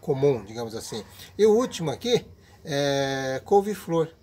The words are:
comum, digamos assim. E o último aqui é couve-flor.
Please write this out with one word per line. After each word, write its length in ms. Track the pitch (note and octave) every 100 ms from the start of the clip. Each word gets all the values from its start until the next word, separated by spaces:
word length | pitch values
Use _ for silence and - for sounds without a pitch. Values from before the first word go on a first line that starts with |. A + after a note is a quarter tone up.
comum, 420 | - C3+ C#3+ B2+
digamos 300 | G2 A2 A#2
assim. 300 | G#2+ - A#2 G2 - - -
E 80 | G#3+
o 60 |
último 400 | G#3+ B3+ - D#3+
aqui 340 | A#2+ A#3 A#3+ - - - - -
é 760 | C#3 C#3+ C#3 C3+ C3+ C3+ C3 -
couve-flor. 640 | G3+ G3+ G3+ - E3 D#3+ -